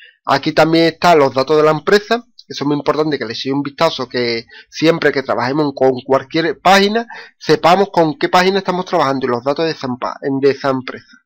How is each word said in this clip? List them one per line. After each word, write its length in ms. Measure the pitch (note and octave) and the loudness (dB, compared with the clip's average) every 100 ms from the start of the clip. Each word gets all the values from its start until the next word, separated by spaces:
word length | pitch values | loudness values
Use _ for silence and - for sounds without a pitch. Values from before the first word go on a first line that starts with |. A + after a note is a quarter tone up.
| - _ | -20 _
Aquí 280 | - C#3 D#3+ | -4 -2 0
también 320 | D#3 D#3+ E3 E3 | 0 2 4 2
están 260 | D#3+ F3+ E3 | 2 2 4
los 160 | C3+ | 4
datos 220 | B2 C3 D#3 | 0 0 2
de 80 | |
la 80 | D#3 | 4
empresa. 520 | D3+ - G3+ G#3 A#3 - _ - | 2 2 0 2 -4 -6 _ -18
Eso 180 | - | -8
es 40 | C#3+ | -4
muy 80 | D3 | -2
importante 420 | C#3 C#3+ D#3 C#3+ | 0 0 0 -2
que 60 | |
le 80 | A2+ | -6
echéis 220 | A2+ C3 | -8 -6
un 80 | C#3 | -4
vistazo, 460 | C#3+ C#3 E3 - B2 | -4 -2 -2 -2 -6
que 380 | B2+ A#2+ A#2 - - - | -4 -2 -4 -8 -18 -20
siempre 400 | - D#3 E3 D3 | -2 0 2 0
que 140 | C#3 | 0
trabajemos 480 | B2+ A2 A#2+ D3 D3 | -2 -2 -2 0 -2
con 180 | C#3 C3 B2+ | 0 0 0
cualquier 560 | B2+ C3+ C3+ D#3+ D#3+ - | 0 -2 0 -4 -2 0
página, 460 | F3 G3 G3+ A3 A#3 - - _ | 2 2 2 0 -6 -10 -20 _
sepamos 500 | - D3+ D#3 F#3 G3 | 0 2 4 2 2
con 260 | - D#3+ D3 | 0 0 0
qué 120 | F3 | 0
página 300 | F3+ F#3 G3 | 2 2 0
estamos 260 | G3 F3+ | -2 -4
trabajando 420 | F3+ F3 C3+ C3+ B2+ | -2 0 0 0 -2
y 40 | |
los 120 | A#2+ | -2
datos 220 | B2+ D3 | -2 -2
de 60 | E3 | -2
esa 180 | D3+ C3 | -4 -6
empa-, 300 | B2+ F#2 - | -6 -8 -8
de 300 | D3 C3+ C#3 | -6 0 0
esa 180 | C3 C#3 | 0 -2
empresa. 380 | C3 B2+ B2 - - | -4 -6 -14 -18 -20